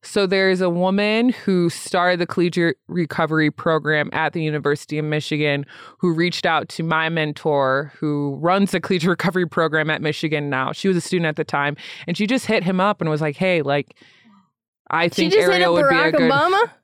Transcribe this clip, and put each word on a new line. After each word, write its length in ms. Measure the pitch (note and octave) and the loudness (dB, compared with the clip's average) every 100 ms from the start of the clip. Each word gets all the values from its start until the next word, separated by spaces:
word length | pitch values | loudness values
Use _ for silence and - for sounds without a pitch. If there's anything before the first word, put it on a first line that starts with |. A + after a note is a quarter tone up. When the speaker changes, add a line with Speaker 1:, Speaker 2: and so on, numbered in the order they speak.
Speaker 1:
so 220 | - G#3+ G3 | -4 -2 0
there's 340 | F#3+ F#3+ F#3 | 2 2 2
a 80 | F#3 | 0
woman 600 | E3+ F#3 G3 G#3 A3 B3 | 2 2 2 2 2 2
who 380 | A#3 - F#3 E3+ | 0 0 2 2
started 500 | - - F#3 F3+ F3+ | -2 -4 0 2 0
the 60 | E3+ | -2
Collegiate 500 | - F3 E3+ E3+ - - | 0 0 2 0 -2 -6
Recovery 640 | F3 D#3+ - D#3+ D#3 D3+ | -4 -4 0 0 2 2
Program 580 | - E3+ D#3+ D3+ D3+ D3 | 0 0 0 0 0 0
at 220 | - D#3+ | -2 -2
the 80 | E3+ | -2
University 560 | D#3 D3+ C#3+ D3 - D3+ | -4 -2 -2 -2 -4 -6
of 60 | D#3 | -2
Michigan 580 | D3+ - D3+ D3 C#3+ C#3+ - - - | -4 -2 -2 0 -2 -6 -16 -20 -2
who 140 | F3+ | -2
reached 320 | D#3+ F3 - F3 | 2 0 0 0
out 220 | D#3+ G#2+ | 0 -2
to 140 | - | -6
my 240 | E3 D#3+ D#3+ | -2 0 0
mentor 840 | E3 D3+ D3 E3 C#3+ C3 C3+ D3+ - | -2 -2 -2 0 2 2 0 -4 -6
who 380 | D3+ D3 C#3+ C#3 | -4 -2 -4 -2
runs 300 | E3 F#3+ G3+ | 0 2 2
the 80 | F#3 | -2
Collegiate 280 | - F#3 E3 | -2 0 0
Recovery 400 | F3 F#3 F#3 F3 | 0 0 0 -2
Program 400 | - D#3+ D#3 D#3 | 0 0 0 -2
at 120 | D#3 | -2
Michigan 460 | D3+ D#3 D#3+ D3 C#3+ | -2 -2 -2 -2 -2
now. 220 | C3 C3+ | -2 -4
She 140 | - G3 | -2 0
was 80 | F3+ | 0
a 40 | |
student 260 | - F#3 E3 | 0 -2 -2
at 100 | D3+ | -2
the 80 | |
time, 300 | D#3 C#3+ C#3+ D3 - - - | -4 -2 -2 -4 -12 -14 -8
and 100 | F3 | -4
she 80 | G3+ | 0
just 180 | B3+ - | 0 0
hit 160 | A3 | 0
him 160 | F3+ F#3 | 0 2
up 220 | G3 G3+ | 0 0
and 80 | D#3+ | -2
was 100 | D3+ | -2
like, 140 | D#3 C#3+ | -2 -2
"Hey, 260 | F#3+ F3 | 0 0
like, 340 | C#3 C#3+ C#3 - - _ _ _ _ _ _ _ _ | 0 -2 -2 -14 -20 _ _ _ _ _ _ _ _
I 140 | E3 E3+ | -2 0
Speaker 2:
She 140 | - | 0
Speaker 1:
think 100 | - | 2
Speaker 2:
just 160 | G4+ G4+ | 4 4
hit 120 | F#4 | 4
Speaker 1:
Ariel 120 | F4+ E4+ | 2 4
Speaker 2:
up 60 | |
Speaker 1:
would 60 | C#4+ | 4
be 60 | - | 2
a 20 | |
Speaker 2:
Barack 140 | D#4 D#4 | 2 2
Speaker 1:
good" 120 | B3 | 2
Speaker 2:
Obama? 400 | C#4 E4 G4 A4+ - | 2 2 2 0 -4